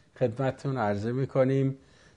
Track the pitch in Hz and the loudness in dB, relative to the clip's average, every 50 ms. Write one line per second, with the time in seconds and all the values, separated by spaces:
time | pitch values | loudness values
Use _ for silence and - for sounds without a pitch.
0 | - _ _ - 135 123 113 113 135 131 131 - - 143 135 131 113 104 104 101 | -20 _ _ -2 -2 -2 0 0 -2 -2 -2 -2 -6 -6 -2 0 0 0 0 0
1 | 101 113 120 131 135 131 - 143 131 131 135 135 135 135 135 135 - - - - | -2 -4 -2 -2 -4 -2 2 2 4 4 4 2 2 0 -2 -4 -12 -20 -20 -20
2 | - - - | -20 -20 -20